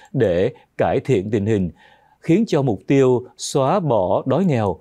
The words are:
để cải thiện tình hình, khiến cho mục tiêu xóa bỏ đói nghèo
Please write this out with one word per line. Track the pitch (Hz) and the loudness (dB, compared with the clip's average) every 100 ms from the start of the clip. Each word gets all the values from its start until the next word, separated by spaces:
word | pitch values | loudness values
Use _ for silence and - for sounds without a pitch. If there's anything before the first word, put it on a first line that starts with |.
| - | -8
để | 135 104 85 120 - _ - | -2 0 2 -2 -4 _ -4
cải | 92 117 | -2 -2
thiện | - 107 104 | 0 -2 0
tình | 110 101 | -2 0
hình, | 104 87 - _ _ _ _ | -2 -2 -8 _ _ _ _
khiến | - 185 226 | 0 0 2
cho | 156 | 0
mục | 135 98 - | -2 -2 0
tiêu | 139 127 120 123 - | 2 4 2 -2 -12
xóa | - 147 135 196 | -6 -2 0 0
bỏ | 151 110 90 123 - | 0 0 0 0 0
đói | 151 | 0
nghèo | 190 120 101 90 | 0 0 -2 -4